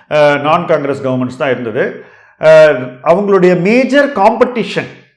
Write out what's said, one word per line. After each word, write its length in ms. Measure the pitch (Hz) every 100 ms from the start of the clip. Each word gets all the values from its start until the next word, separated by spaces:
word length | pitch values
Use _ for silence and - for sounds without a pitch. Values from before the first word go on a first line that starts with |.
| -
அஹ், 300 | 151 147 143
நான் 260 | 143 170 175
காங்கிரஸ் 400 | 156 139 135 131
கவர்மெண்ட்ஸ் 320 | 127 127 -
தான் 120 | 147
இருந்தது. 540 | 123 117 113 196 - - _ _ _
அஹ், 600 | 156 156 156 135 127 127
அவங்களுடைய 580 | 151 180 202 196 180 170
மேஜர் 520 | 185 240 262 277 277
காம்படிஷன் 760 | - 202 233 254 240 - 165 123 - _